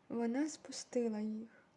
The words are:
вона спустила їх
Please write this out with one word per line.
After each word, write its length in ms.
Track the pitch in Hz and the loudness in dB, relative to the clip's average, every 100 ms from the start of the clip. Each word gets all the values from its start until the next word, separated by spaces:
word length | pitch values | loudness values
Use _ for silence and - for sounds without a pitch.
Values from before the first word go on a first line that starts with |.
| - | -4
вона 400 | 233 233 254 311 | 0 2 2 0
спустила 720 | - - - - 247 233 208 | -2 -10 -10 -2 2 2 0
їх 280 | 214 214 226 - - | -2 -4 -8 -16 -20